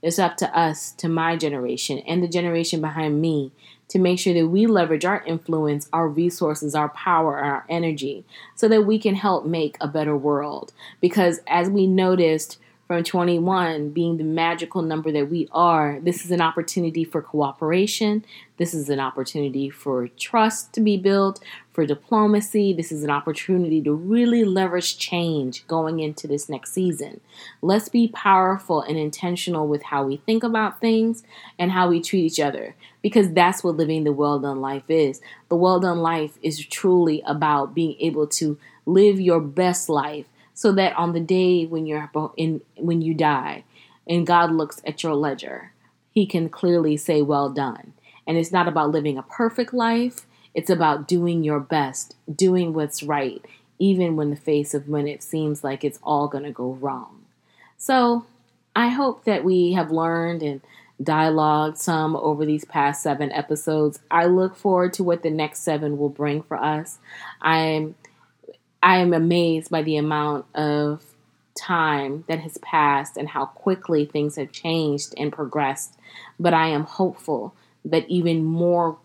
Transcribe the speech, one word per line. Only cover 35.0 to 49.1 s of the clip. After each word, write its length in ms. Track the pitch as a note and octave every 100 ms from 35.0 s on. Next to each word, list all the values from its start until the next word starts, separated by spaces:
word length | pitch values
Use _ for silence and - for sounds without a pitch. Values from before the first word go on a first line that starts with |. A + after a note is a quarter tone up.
| C#3+ C3+ - - _
The 60 |
well-done 460 | E3+ F3+ F#3 F#3 E3+
life 380 | E3 E3 D3+ -
is 240 | D#3 D3+ -
truly 560 | - G3 F#3 E3 D3+
about 480 | - D3 D3+ D3 C#3
being 220 | - E3 C#3
able 260 | E3 D3+ D3+
to 320 | - D#3 D3 - _
live 360 | - F3+ G#3 G3
your 200 | F3+ E3+
best 480 | D3 C#3 F3+ F3 -
life 380 | D3+ C#3+ D3+ - _ _
so 200 | - A3
that 220 | G3 F#3
on 200 | - E3+
the 60 | E3+
day 440 | E3 F#3 F#3 F3+
when 220 | E3 E3 D#3
you're 240 | D3+ D3+
bo-, 220 | D3+ D#3 -
in, 240 | E3 D#3 - -
when 240 | E3 E3+
you 140 | D#3+
die 500 | D#3 D#3 C#3 C3+ D3 - _ - _ -
and 200 | E3+ E3+
God 260 | E3+ E3+
looks 300 | D#3+ D3+ -
at 180 | - D3+
your 120 | E3
ledger, 580 | D3 D3 C3 - C3 - _ _ _ _
he 160 | - G3+
can 240 | F3+ E3
clearly 480 | - F3+ F3 D#3 D3
say, 240 | - D#3
"Well 260 | C#3+ C#3+ C#3
done." 460 | C3+ C3+ A2+ - - _ - -
And 100 | E3
it's 160 | E3
not 160 | F3+ E3+
about 220 | D#3+ D3+
living 260 | D#3 D3+